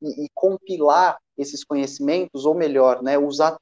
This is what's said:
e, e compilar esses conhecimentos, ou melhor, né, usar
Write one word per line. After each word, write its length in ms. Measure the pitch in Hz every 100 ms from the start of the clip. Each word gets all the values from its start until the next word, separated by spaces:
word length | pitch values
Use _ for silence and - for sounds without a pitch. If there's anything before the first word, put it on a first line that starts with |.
e, 240 | 151 139 147
e 40 |
compilar 840 | - 190 190 - 175 147 160 180 - _ -
esses 260 | 139 147
conhecimentos, 840 | - 143 139 - 139 175 180 139 143
ou 80 | 165
melhor, 460 | 156 135 131 123
né, 140 | 131 143
usar 400 | 143 143 160 160